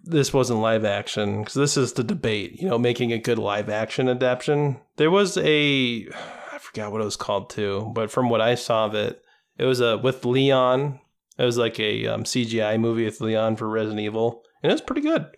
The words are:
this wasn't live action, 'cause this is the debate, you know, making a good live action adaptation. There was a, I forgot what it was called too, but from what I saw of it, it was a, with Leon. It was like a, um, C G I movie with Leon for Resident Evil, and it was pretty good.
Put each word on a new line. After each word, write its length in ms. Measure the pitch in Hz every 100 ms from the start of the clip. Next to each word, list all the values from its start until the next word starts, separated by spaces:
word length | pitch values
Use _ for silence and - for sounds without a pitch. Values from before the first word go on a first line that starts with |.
| -
this 280 | 160 131
wasn't 280 | 135 120 113
live 240 | 110 113 107
action, 580 | 101 - - 101 104
'cause 100 | 104
this 220 | 135 143 147
is 180 | 123
the 100 | - 110
debate, 560 | 175 117 107 95 -
you 80 | 185
know, 100 | 117
making 320 | 120 120 120
a 60 | 117
good 180 | 117 113
live 320 | 101 104 107
action 380 | 104 110 - 127
adaptation. 720 | 123 127 123 - 147 147 127 _ -
There 160 | 156
was 260 | 190 196 180
a, 680 | 156 151 147 139 123 117 90 - - - -
I 40 | 285
forgot 360 | - - 104
what 80 | 107
it 40 | 107
was 120 | -
called 320 | - 101 95
too, 420 | - 101 98 110
but 160 | 113 110
from 200 | - 123
what 100 | 113
I 160 | 113 120
saw 300 | - 113 107
of 100 | 107
it, 260 | 107 - _ _ _ -
it 80 | 131
was 160 | 123
a, 160 | 117 107
with 260 | 123 131
Leon. 760 | 120 131 135 131 127 131 147 135 _ _ _ -
It 60 |
was 140 | 127 120
like 220 | 117 110
a, 260 | 107 107 110
um, 160 | 110 110
C 200 | 127 117
G 180 | 113
I 140 | 107 110
movie 280 | 113 117 110
with 140 | 107
Leon 360 | 110 110 110 110
for 100 | 110
Resident 320 | 110 107 107
Evil, 420 | 104 110 113 - _ _
and 80 | 160
it 20 |
was 80 | 294
pretty 200 | - 269
good. 240 | 302 330 147